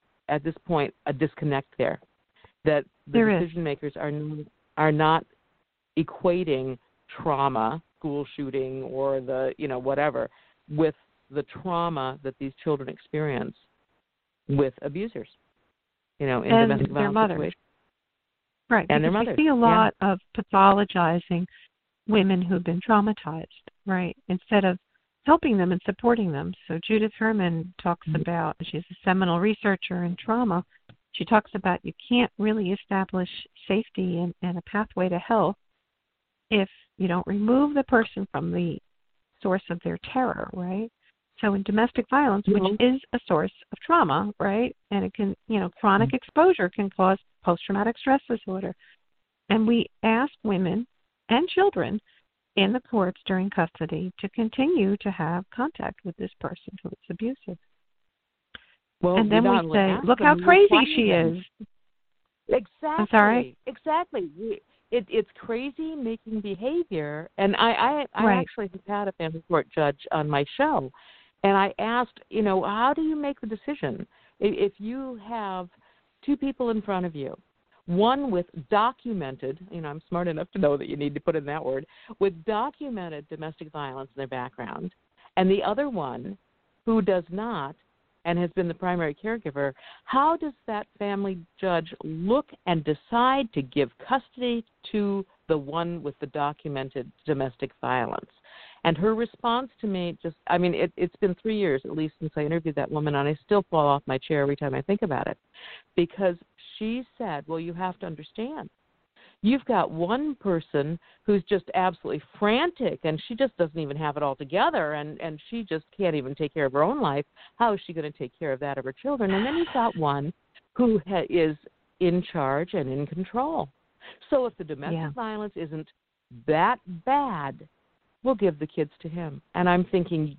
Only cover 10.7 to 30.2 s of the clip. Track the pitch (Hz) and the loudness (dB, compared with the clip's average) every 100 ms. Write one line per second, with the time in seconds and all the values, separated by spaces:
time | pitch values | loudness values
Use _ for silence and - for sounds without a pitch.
10.7 | 147 160 - _ _ _ 139 135 - 185 | 0 0 0 _ _ _ -8 -8 -10 -4
11.7 | 170 170 151 131 135 135 - 135 - 160 | -2 -2 -4 -6 -6 -10 -8 -10 -6 -4
12.7 | 143 131 - - 151 151 143 - - _ | -4 -4 -14 -8 -4 -2 -2 -6 -10 _
13.7 | _ _ _ _ _ _ _ - 139 135 | _ _ _ _ _ _ _ -2 2 0
14.7 | - 147 160 226 - 107 _ _ _ _ | -2 -8 -6 -8 -10 -16 _ _ _ _
15.7 | _ _ _ _ - 139 226 - 226 226 | _ _ _ _ -6 -2 0 4 6 6
16.7 | 214 - - 202 214 214 165 160 - _ | 4 0 0 0 2 2 0 -6 -8 _
17.7 | _ _ _ _ _ _ _ _ _ - | _ _ _ _ _ _ _ _ _ 0
18.7 | 220 - 147 160 208 233 185 311 247 233 | 2 4 4 4 2 0 2 4 6 6
19.7 | 220 214 - 196 185 _ - - 196 196 | 6 4 2 0 0 _ -8 2 6 8
20.7 | 196 202 185 165 175 - 175 180 - _ | 6 4 2 2 2 0 -2 -4 -10 _
21.7 | _ _ _ - 214 190 185 180 180 175 | _ _ _ 2 4 4 2 2 0 0
22.7 | 175 - 208 208 214 151 160 - _ - | -2 4 4 4 -2 -6 -8 -10 _ -20
23.7 | _ 202 185 175 - - 180 - 208 190 | _ -4 -2 -2 -6 -4 -4 2 2 4
24.7 | 180 _ _ _ _ 285 330 294 202 175 | 0 _ _ _ _ 4 4 4 2 2
25.7 | 180 - 190 233 233 185 143 170 - - | 0 -2 0 2 2 0 -2 -6 -8 -8
26.7 | 165 - 214 214 - 220 214 175 165 180 | -6 0 2 2 0 0 2 0 -2 -6
27.7 | - 175 170 160 160 165 170 160 - 165 | -4 -2 -2 -2 -2 -2 -2 -4 -6 -8
28.7 | 151 - 175 196 185 180 170 208 214 208 | -10 -10 -4 0 2 2 2 2 2 0
29.7 | 190 - 180 175 180 | -2 -2 -4 -4 -4